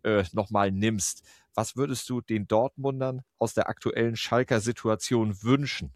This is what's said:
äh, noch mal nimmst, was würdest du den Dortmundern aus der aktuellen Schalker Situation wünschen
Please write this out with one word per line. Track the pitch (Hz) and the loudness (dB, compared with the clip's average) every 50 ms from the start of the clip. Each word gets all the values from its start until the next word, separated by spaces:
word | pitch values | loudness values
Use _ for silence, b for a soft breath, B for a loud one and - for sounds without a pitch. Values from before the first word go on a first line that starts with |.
| - | 0
äh, | 110 107 104 92 85 - | 2 2 2 2 2 -2
noch | 107 101 - | -4 -4 0
mal | 104 101 101 98 | 2 2 2 2
nimmst, | 98 95 104 113 110 101 92 - - - b b b b b b b | 2 2 0 0 0 0 -4 -4 -6 -8 b b b b b b b
was | - 113 - - | -4 -4 -4 -2
würdest | 123 139 131 131 117 - - | -4 -4 -2 -4 -6 -4 -4
du | 127 120 | -6 -6
den | 117 - 113 107 101 - | -2 -2 -2 -2 0 2
Dortmundern | 110 107 123 139 _ - 135 139 135 131 131 131 127 131 - _ _ | 2 2 2 2 _ -4 -4 -4 -2 -2 -4 -4 -4 -6 -12 _ _
aus | _ - 117 - | _ -4 0 0
der | - - - | 0 0 0
aktuellen | - - - - - 120 117 117 117 | -4 -4 -4 -2 0 2 0 0 0
Schalker | 113 - - 117 120 127 - 127 110 | -4 -2 0 2 0 2 2 2 0
Situation | 101 120 117 - - 113 110 104 - - 127 117 110 107 104 98 | 2 0 -4 -2 0 0 0 0 0 0 2 2 2 0 -2 -4
wünschen | 110 117 131 139 143 123 - - 85 69 - | 2 2 2 2 2 -4 -4 -8 -8 -10 -14